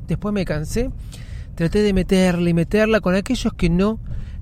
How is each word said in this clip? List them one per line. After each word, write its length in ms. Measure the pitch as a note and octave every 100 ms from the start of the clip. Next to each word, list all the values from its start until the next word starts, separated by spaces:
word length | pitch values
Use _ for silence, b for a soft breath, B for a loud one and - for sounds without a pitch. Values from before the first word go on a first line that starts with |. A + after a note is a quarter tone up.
| -
después 240 | D#3+ G#3
me 140 | G#3 F3
cansé, 440 | D#3 D3+ A3 C4 - B B B B B
traté 280 | - E3 G#3
de 100 | G#3
meterla 560 | F#3+ F3 F#3+ F#3 F3 F3
y 60 |
meterla 460 | E3+ E3 G#3 G#3+ A3
con 140 | F3+
aquellos 380 | F#3 G3 B3 A3+
que 160 | - F3+
no 320 | E3+ G3+ A3 - B B B